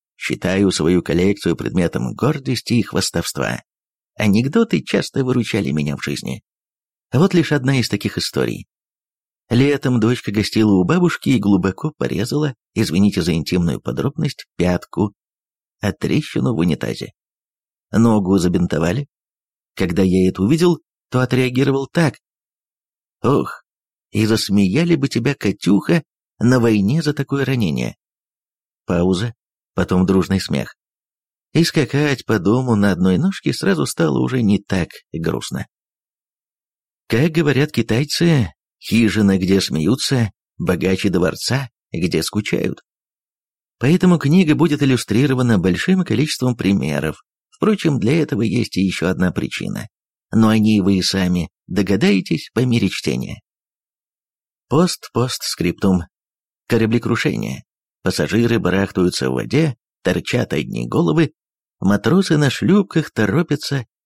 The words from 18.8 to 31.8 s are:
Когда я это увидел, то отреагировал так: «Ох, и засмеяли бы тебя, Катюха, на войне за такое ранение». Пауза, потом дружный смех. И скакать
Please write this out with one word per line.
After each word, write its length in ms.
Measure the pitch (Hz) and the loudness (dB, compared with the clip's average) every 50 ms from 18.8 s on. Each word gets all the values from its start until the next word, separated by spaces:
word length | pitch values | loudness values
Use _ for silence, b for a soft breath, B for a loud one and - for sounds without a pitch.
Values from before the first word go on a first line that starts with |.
| 82 85 92 139 143 - _ _ _ _ _ _ _ _ _ _ _ _ _ | 0 0 -2 -2 -6 -8 _ _ _ _ _ _ _ _ _ _ _ _ _
Когда 280 | - 95 87 87 90 95 | -4 -4 -2 0 2 2
я 260 | 92 90 92 92 92 | 4 4 4 4 2
это 140 | 90 - 95 | 2 0 0
увидел, 380 | 110 160 156 180 175 156 - - _ _ _ _ _ | 2 2 2 2 2 2 0 -4 _ _ _ _ _
то 100 | - 127 | -2 -2
отреагировал 680 | 127 120 131 123 127 127 127 127 139 135 135 135 135 | 0 0 0 0 0 0 0 0 0 0 0 -2 -4
так: 320 | - - 175 165 131 - - _ _ _ _ _ _ _ _ _ _ _ _ _ _ _ _ _ _ _ _ - | -4 -2 0 0 0 -2 -4 _ _ _ _ _ _ _ _ _ _ _ _ _ _ _ _ _ _ _ _ -2
«Ох, 420 | 113 139 104 67 - - - - _ _ _ _ _ _ _ _ _ | 0 0 0 0 -4 -8 -16 -20 _ _ _ _ _ _ _ _ _
и 160 | - - 110 | -2 -2 0
засмеяли 680 | 107 113 107 - - 98 104 101 92 95 147 175 170 170 | 2 2 0 0 0 2 2 2 2 2 0 0 0 0
бы 120 | 143 139 135 | 0 0 -2
тебя, 260 | - 123 113 143 139 | -2 -2 -2 -2 -2
Катюха, 680 | - - 104 92 - - - 202 190 - - 175 165 - _ _ _ _ _ _ - | -2 -2 -4 -4 -2 0 2 2 2 2 0 0 0 -2 _ _ _ _ _ _ 0
на 220 | 104 120 127 127 | 2 2 4 4
войне 400 | 113 117 110 104 95 101 139 165 | 4 4 4 2 2 2 0 0
за 140 | 139 147 147 | 0 -2 -4
такое 320 | - 135 - 139 139 135 | -4 -4 -4 -4 -2 -2
ранение». 500 | 127 135 123 110 82 71 62 60 53 - - _ _ _ _ _ _ _ _ _ _ _ _ _ _ _ _ _ | -2 -2 0 0 -2 -2 -2 -4 -6 -8 -12 _ _ _ _ _ _ _ _ _ _ _ _ _ _ _ _ _
Пауза, 500 | - 90 85 87 92 95 90 110 117 - _ _ _ _ _ _ _ _ | -2 0 0 2 0 0 0 -2 -6 -8 _ _ _ _ _ _ _ _
потом 300 | - 90 - 95 90 92 | -4 -2 0 0 2 2
дружный 360 | 87 95 95 85 - 98 92 | 4 2 2 2 0 -2 -2
смех. 340 | - - - 67 - - - _ _ _ _ _ _ _ _ _ _ _ _ _ _ _ - | -2 -2 -4 -6 -6 -8 -12 _ _ _ _ _ _ _ _ _ _ _ _ _ _ _ 0
И 100 | 151 170 | 0 0
скакать 600 | - - 165 | 2 2 0